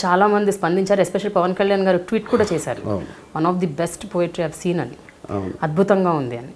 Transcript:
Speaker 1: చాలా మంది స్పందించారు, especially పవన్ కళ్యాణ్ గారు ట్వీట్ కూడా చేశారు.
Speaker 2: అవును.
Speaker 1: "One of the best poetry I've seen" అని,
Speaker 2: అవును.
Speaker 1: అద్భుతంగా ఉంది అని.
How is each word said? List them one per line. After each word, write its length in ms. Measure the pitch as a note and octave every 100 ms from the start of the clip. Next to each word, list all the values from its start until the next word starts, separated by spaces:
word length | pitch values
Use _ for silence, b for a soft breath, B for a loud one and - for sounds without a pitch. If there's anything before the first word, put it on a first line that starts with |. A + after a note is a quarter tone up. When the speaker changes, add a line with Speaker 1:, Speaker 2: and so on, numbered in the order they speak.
| F#3
Speaker 1:
చాలా 220 | F3+ G#3
మంది 240 | G#3 G#3
స్పందించారు, 500 | F#3+ F3 F3+ F#3+ G3+
especially 300 | F#3 F#3+ G3+
పవన్ 240 | G3 F3+ F#3
కళ్యాణ్ 280 | G3 G3
గారు 140 | F#3+ F3+
ట్వీట్ 300 | F3+ A3 G#3+
కూడా 180 | A#3+ G#3
చేశారు. 360 | D#3+ - A2+ G#2
Speaker 2:
అవును. 500 | G2 - - - D3
Speaker 1:
"One 120 | E3
of 140 | F3+ F3
the 100 | C#3+
best 420 | E3+ - G3+ F3+
poetry 240 | E3+ E3+
I've 260 | D#3+ - F3+
seen" 140 | E3+
అని, 100 | B2 - - - -
Speaker 2:
అవును. 220 | G2+ F#2+ -
Speaker 1:
అద్భుతంగా 480 | D#3+ D#3 G3 F#3+ F#3
ఉంది 260 | D#3 B2+ A#2
అని. 100 | C3